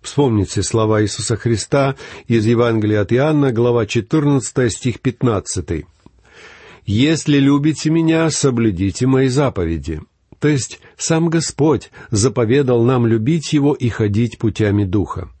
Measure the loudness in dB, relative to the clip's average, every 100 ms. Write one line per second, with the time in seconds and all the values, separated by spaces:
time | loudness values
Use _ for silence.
0 | -6 0 2 2 0 -4 -2 0 2 2
1 | 0 -4 -6 -4 -2 -2 0 0 0 -4
2 | -14 -20 -2 0 2 2 2 2 0 0
3 | 2 0 2 2 0 2 0 0 0 -4
4 | -2 0 2 0 0 -2 -2 -2 -6 -4
5 | -6 -2 -2 -2 -4 -8 -6 -8 -8 _
6 | -20 _ _ -20 -20 -20 -20 -14 -4 0
7 | 2 0 2 2 4 2 0 -2 0 0
8 | 2 2 0 0 0 2 0 0 -4 0
9 | 0 2 2 0 -2 -2 -4 -4 -6 -10
10 | -12 _ _ -4 0 0 -4 -14 -20 _
11 | -2 0 2 0 -4 0 0 0 -4 -20
12 | -4 0 0 0 2 2 2 2 2 2
13 | 2 0 0 -2 0 0 2 0 -2 -2
14 | 0 0 -2 -2 -4 0 0 2 0 -2
15 | -2 -8 -12 -18